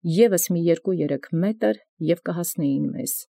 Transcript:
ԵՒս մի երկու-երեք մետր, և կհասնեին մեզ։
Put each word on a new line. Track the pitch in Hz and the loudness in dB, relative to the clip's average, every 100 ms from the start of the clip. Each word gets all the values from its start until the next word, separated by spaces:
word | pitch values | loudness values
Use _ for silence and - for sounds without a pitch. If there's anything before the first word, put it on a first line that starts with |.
ԵՒս | 170 165 226 185 - | 0 4 4 4 0
մի | 175 | 0
երկու-երեք | 170 165 - 180 147 139 - | 2 0 0 -2 -2 -4 -4
մետր, | 165 190 220 214 214 _ _ | -2 -2 0 -2 -2 _ _
և | 160 170 | -2 -2
կհասնեին | - 175 175 - 143 139 143 | -2 -6 -6 -2 -2 0 -2
մեզ։ | - - - - | -4 -8 -8 -12